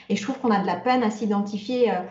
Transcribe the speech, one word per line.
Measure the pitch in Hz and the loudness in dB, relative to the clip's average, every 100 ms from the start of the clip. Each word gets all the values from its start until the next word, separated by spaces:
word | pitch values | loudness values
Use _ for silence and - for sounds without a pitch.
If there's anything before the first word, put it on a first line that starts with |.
| - | -4
Et | 202 | -4
je | |
trouve | - 254 | -2 -2
qu'on | 240 | 2
a | 196 | 2
de | 180 | 0
la | 175 | -2
peine | 247 254 | 2 2
à | 214 | 2
s'identifier, | - 214 202 202 202 - 247 226 | 0 0 0 -2 -6 -4 2 2
euh, | 185 185 | 2 -4